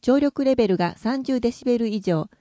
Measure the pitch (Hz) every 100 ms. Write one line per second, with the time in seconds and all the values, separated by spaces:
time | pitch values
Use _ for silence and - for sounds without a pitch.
0 | - 269 285 - 269 254 214 175 175 -
1 | 220 269 262 262 233 - 247 240 226 208
2 | 185 160 - _